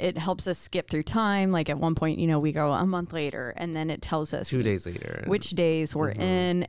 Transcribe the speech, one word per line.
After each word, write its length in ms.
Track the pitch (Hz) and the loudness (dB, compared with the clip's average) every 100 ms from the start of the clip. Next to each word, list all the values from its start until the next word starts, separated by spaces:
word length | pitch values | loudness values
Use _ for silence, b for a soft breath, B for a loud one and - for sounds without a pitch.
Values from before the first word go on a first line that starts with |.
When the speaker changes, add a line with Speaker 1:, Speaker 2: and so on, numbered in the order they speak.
Speaker 1:
it 160 | 180 175 | -2 -2
helps 280 | 165 185 - | -4 -2 -2
us 100 | 175 | -4
skip 320 | - 185 - | -4 -4 -2
through 140 | 156 | -2
time. 480 | 156 226 214 202 190 | 0 2 4 4 4
Like, 180 | 180 156 | 2 2
at 80 | 143 | 0
one 160 | 165 165 | 2 2
point, 240 | 160 - | 2 2
you 80 | 165 | 4
know, 100 | 151 | 4
we 120 | 156 | 2
go 220 | 147 151 | 2 2
a 120 | 143 190 | 2 2
month 280 | 180 175 | 0 -4
later, 400 | 165 147 - 123 - | -4 -4 -4 -8 -6
and 200 | 170 160 | -6 -4
then 140 | 160 | -4
it 120 | 151 | -4
tells 320 | - 160 151 | -2 -2 -2
us 160 | 147 - | -4 -2
Speaker 2:
Two 140 | 131 | 0
days 220 | 110 95 - | 2 0 -2
later. 380 | 87 50 50 - | -8 -8 -6 -2
Speaker 1:
which 240 | 202 - | -2 0
days 440 | 175 165 160 156 151 | 0 2 2 0 0
we're 160 | 156 | -2
Speaker 2:
Mm-hmm. 100 | - | 0
Speaker 1:
in, 420 | 185 185 180 180 | 0 2 2 0